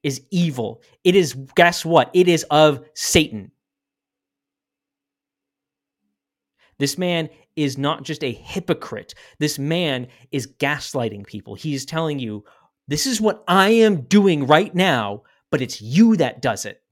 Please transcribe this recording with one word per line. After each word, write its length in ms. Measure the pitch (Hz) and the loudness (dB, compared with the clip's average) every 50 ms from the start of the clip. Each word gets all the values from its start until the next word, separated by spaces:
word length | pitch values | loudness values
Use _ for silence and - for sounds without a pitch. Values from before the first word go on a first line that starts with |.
| - | -4
is 180 | 147 131 - _ _ | -6 -6 -6 _ _
evil. 500 | - 175 175 165 135 127 113 104 113 _ _ _ _ _ _ | -2 -2 -2 0 -2 -6 -8 -8 -8 _ _ _ _ _ _
It 120 | 180 170 | 4 4
is, 180 | 196 175 131 - 135 135 - _ | 4 2 2 -4 -12 -16 -4 _
guess 280 | - 170 170 170 - - | 4 4 4 4 0 -4
what? 280 | 160 165 151 120 - - | 2 2 2 2 4 2
It 160 | 180 180 180 | 4 4 4
is 160 | 170 156 - - | 2 0 0 0
of 360 | 147 151 156 151 143 123 - _ _ | 4 6 6 6 4 0 -8 _ _
Satan. 580 | - - - - 165 156 - 110 104 95 - _ _ _ _ _ _ _ _ _ _ _ _ _ _ _ _ _ _ _ _ _ _ _ _ _ _ _ _ _ _ _ _ _ _ _ _ _ _ _ _ _ _ _ _ _ _ _ _ _ _ _ _ _ _ _ _ _ _ _ _ _ _ _ _ _ | -10 -6 0 2 2 0 0 -6 -14 -14 -16 _ _ _ _ _ _ _ _ _ _ _ _ _ _ _ _ _ _ _ _ _ _ _ _ _ _ _ _ _ _ _ _ _ _ _ _ _ _ _ _ _ _ _ _ _ _ _ _ _ _ _ _ _ _ _ _ _ _ _ _ _ _ _ _ _
This 200 | _ 139 139 - | _ -4 -4 -4
man 320 | - 180 180 175 165 160 156 _ _ _ _ _ | -4 -4 -2 -2 -2 -4 -6 _ _ _ _ _
is 220 | - 151 139 131 | -4 -4 -4 -4
not 260 | 135 139 143 160 151 135 | -4 -4 -4 -4 -4 -8
just 200 | - 156 151 156 | -10 -10 -8 -8
a 80 | 127 | -8
hypocrite. 840 | 113 - - - - 190 180 - 165 - - - - - - - - _ - - _ _ | -8 -10 -14 -10 -10 -10 -4 -4 -4 -4 -4 -14 -14 -14 -14 -16 -20 _ -20 -20 _ _
This 180 | 147 151 - | -4 -4 -4
man 500 | - 139 147 165 175 180 151 131 123 123 120 _ _ _ _ | -4 -4 -4 -2 -2 -2 -4 -4 -6 -8 -12 _ _ _ _
is 160 | - 139 117 | -8 -8 -8
gaslighting 800 | - _ _ 143 139 147 139 - - - 139 120 113 107 101 101 | -8 _ _ -4 -4 -4 -4 -8 -8 -6 -6 -6 -6 -8 -10 -16
people. 300 | - - 101 - 113 104 | -16 -16 -16 -14 -16 -18
He 180 | - - 156 143 | -10 -8 -8 -6
is 120 | 135 135 | -6 -8
telling 340 | - 165 160 165 156 147 139 | -8 -6 -4 -4 -4 -4 -6
you, 260 | 123 110 107 104 - _ _ _ _ _ _ _ _ | -6 -8 -8 -10 -12 _ _ _ _ _ _ _ _
"This 200 | - 139 151 - | -6 -4 -4 -2
is 120 | 262 247 202 | -4 -2 0
what 240 | 220 214 - - _ | 0 -2 -2 -2 _
I 220 | - 180 196 190 208 | 2 4 4 4 4
am 340 | 226 233 226 214 202 156 123 | 6 6 6 4 4 0 -2
doing 420 | - 196 208 196 196 170 147 139 | 2 2 4 4 4 2 2 4
right 280 | 123 151 160 202 - - | 4 4 4 4 0 -2
now, 480 | 175 185 185 147 120 107 101 101 104 _ _ _ _ _ _ | 0 0 2 2 0 -2 -4 -6 -10 _ _ _ _ _ _
but 120 | - 135 | -4 -4
it's 200 | 127 - - - | -4 -6 -8 -14
you 340 | 104 113 131 180 226 226 220 | -10 -2 4 4 6 6 6
that 240 | 175 147 123 - - | 2 0 -2 -2 -4
does 240 | - 127 107 - - | -4 -4 -4 -4 -8
it." 180 | 104 - _ _ _ | -12 -14 _ _ _